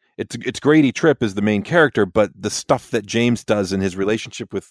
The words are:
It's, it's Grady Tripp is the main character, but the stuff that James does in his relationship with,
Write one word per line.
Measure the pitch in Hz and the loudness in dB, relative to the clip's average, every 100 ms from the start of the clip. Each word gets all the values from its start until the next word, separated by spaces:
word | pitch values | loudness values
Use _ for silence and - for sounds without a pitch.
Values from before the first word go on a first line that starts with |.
| _ - | _ -12
It's, | 107 117 | -10 -10
it's | 127 113 | -10 -2
Grady | 139 156 139 | 2 4 4
Tripp | - - 135 | 2 0 2
is | 110 | -2
the | 98 | -2
main | 104 104 | 0 0
character, | 98 170 147 - | 0 2 2 2
but | 98 107 101 | 0 2 0
the | 101 101 | -2 -8
stuff | - - 131 - | -6 -2 -2 -2
that | 117 101 | -6 -4
James | 113 120 117 | 0 0 0
does | - 107 92 | 0 -2 0
in | 95 | -2
his | 95 92 | -2 -2
relationship | 98 113 - - 113 | -2 -2 -4 -14 -10
with, | 98 - | -10 -12